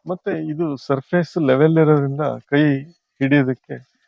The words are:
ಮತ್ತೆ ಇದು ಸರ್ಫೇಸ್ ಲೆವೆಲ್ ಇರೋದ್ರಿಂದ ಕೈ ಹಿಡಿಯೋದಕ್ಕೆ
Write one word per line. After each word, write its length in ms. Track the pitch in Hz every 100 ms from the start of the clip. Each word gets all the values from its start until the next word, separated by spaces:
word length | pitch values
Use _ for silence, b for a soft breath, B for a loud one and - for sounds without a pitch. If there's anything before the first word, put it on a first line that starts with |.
| -
ಮತ್ತೆ 400 | 180 202 165 156
ಇದು 300 | 151 165 139
ಸರ್ಫೇಸ್ 680 | - 135 - 180 165 180 143
ಲೆವೆಲ್ 300 | 131 156 160
ಇರೋದ್ರಿಂದ 440 | 151 151 139 139
ಕೈ 580 | 143 117 - 143 151 139 151 _ _ -
ಹಿಡಿಯೋದಕ್ಕೆ 680 | 135 143 131 127 - 131 - _